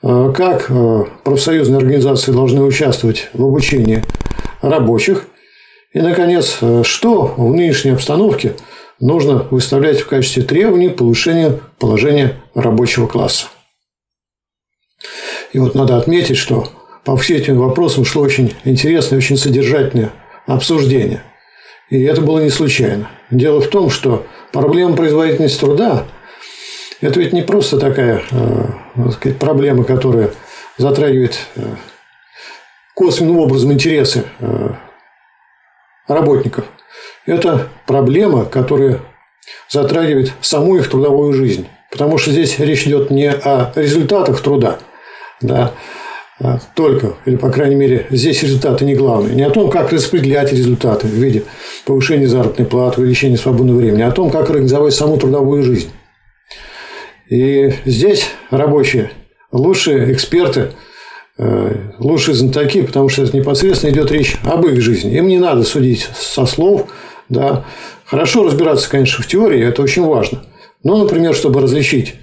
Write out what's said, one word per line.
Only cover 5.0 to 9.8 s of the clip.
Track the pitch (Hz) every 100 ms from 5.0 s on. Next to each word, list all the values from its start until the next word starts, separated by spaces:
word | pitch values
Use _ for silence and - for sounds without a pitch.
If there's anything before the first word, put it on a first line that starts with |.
| - 190 - _ _ _ _ _ _
и, | 156
наконец, | 165 180 - 349 - -
э, | 117 117
что | 120 - 233 220 131 -
в | 120
нынешней | 156 170 139 139
обстановке | 127 - 151 208 - 113 - - - - _
нужно | 127 165 143 131 135
выставлять | 131 - 139